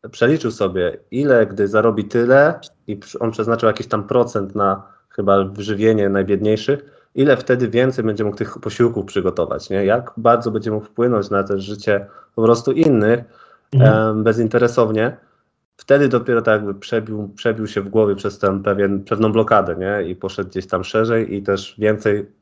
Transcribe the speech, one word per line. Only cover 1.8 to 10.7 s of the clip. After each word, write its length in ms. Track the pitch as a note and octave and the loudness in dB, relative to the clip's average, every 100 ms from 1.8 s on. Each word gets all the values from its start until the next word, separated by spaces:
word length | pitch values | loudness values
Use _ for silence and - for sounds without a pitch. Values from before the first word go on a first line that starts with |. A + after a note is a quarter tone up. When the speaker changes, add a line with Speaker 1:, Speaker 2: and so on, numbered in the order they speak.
| A2+ A2 G2+ | 2 0 -2
Speaker 1:
tyle 540 | A#2+ A#2+ C3+ D3+ E3+ - _ - | -2 4 4 4 0 -14 _ -12
i 80 | G2+ | -12
przy-, 220 | - - | -12 -6
on 120 | A2+ | -6
przeznaczył 360 | A2 A2 A2+ A2+ | -4 -4 0 0
jakiś 200 | G#2+ - | 0 -4
tam 160 | G#2+ | -6
procent 520 | G2+ B2 A#2 G#2+ G2 G#2 | -2 0 0 -2 -6 -2
na 280 | G2 G2 - _ _ | 0 0 -8 _ _
chyba 340 | - G2+ G2 | -4 2 2
wyżywienie 680 | F#2+ G2+ G2+ G#2 A2 G#2+ G2+ | 0 -6 -6 0 2 2 2
najbiedniejszych, 920 | G2 F#2+ G2 G#2+ G#2+ - C#3+ - _ _ - | 0 0 0 0 0 0 -4 -6 _ _ 0
ile 220 | C#3 C3 | 2 2
wtedy 320 | - B2 A#2 | 2 0 0
więcej 340 | A#2 C3 B2+ A2 | 0 0 0 -4
będzie 180 | G#2 | -2
mógł 140 | G#2+ G2+ | -4 -4
tych 220 | G#2 - | -10 -8
posiłków 460 | - - A#2+ A#2 G2 | -12 0 0 0 -6
przygotować, 640 | G2+ F#2 F2+ E2+ C#2+ - | -2 -2 -2 -4 -4 -4
nie? 160 | G2 G2 | -2 0
Jak 280 | A#2+ B2 - | 0 -2 -2
bardzo 340 | A#2 A#2 A#2 | 2 2 0
będzie 200 | A2 A2 | -4 -4